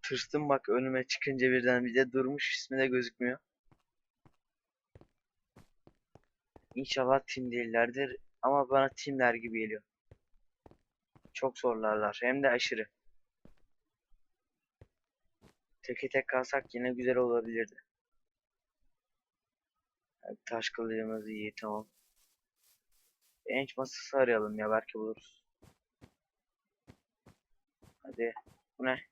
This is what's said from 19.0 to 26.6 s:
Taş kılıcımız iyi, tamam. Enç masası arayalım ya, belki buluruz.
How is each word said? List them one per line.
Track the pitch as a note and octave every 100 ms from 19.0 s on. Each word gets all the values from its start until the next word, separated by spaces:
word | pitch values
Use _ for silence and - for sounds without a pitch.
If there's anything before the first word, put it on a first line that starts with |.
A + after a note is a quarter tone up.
| _ _ _ _ _ _ _ _ _ _ _ _ - G#2+ -
Taş | A#2 -
kılıcımız | - A2+ A2 A2 A2 G#2+
iyi, | G#2+ G#2+ -
tamam. | G#2+ G#2+ G#2+ _ _ _ _ _ _ _ _ _ _ _ _ _ _ _ -
Enç | B2+ C3+ -
masası | C3 - - C#3
arayalım | B2+ A2+ G#2+ G#2+
ya, | G#2+
belki | A2 -
buluruz. | A2 A2 A2 - _ _ _ - _ _ _ - _ _ _ _ _